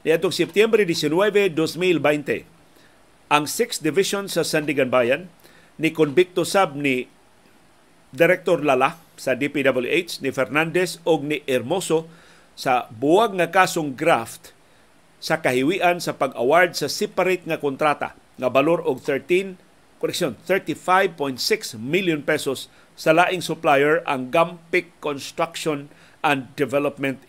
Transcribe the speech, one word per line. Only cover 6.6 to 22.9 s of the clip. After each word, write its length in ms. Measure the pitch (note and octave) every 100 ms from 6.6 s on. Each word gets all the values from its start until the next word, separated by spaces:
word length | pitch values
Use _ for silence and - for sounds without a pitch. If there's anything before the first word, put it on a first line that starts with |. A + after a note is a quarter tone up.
| F#3
ni 320 | C#3 C#3+ B2+ A#2+ _ _ _ _ _ _ _ _ _ _
Director 520 | C3 E3+ F3+ F#3 E3 D3
Lala 320 | C3 C3+ - -
sa 200 | - - B2
D 80 | C#3
P 100 | D3
W 260 | C3+ B2+ A#2+
H, 360 | D#3 F3+ - C3+
ni 80 |
Fernandez 640 | C3 B2+ D3 E3 E3 F#3 - -
o 160 | D#3
ni 240 | C#3+ D3+ -
Hermoso 640 | B2+ A2+ F#3 - D#3+ E3 - - - _ -
sa 320 | C#3 B2 -
buwag 420 | A2 C#3 F3+ A3+ F#3+
nga 120 | E3
kasong 440 | F#3+ F#3 F3 D3+ A#2+
graft 560 | D3+ C#3 A2+ - - - _ _ _ _ _ _
sa 220 | - D#3+
kahiwian 640 | D#3 B2+ C3+ G3 F3 F3
sa 160 | D#3+ C#3
pag-award 580 | C#3 A#2+ A#2+ D#3+ F3+ -
sa 160 | C#3
separate 540 | - G#3 - F#3 F#3 D#3+
nga 100 | D#3
kontrata 520 | C#3+ C3+ D#3 C#3+ - - _ -
nga 80 | B2+
balor 340 | B2+ D3 E3+
og 180 | D#3+ B2+ -
thirteen, 520 | C3+ A2+ F3+ G3 F#3 _ _ _ -
correction, 320 | - - C3 G#2+ -
thirty-five 680 | F#3 F#3+ D3 - F#3 G3
point 240 | E3 C#3 B2
six 400 | - G#3+ - -
million 480 | A#2+ F3 F#3 D3+ C#3
pesos 480 | D3+ - C3 - - _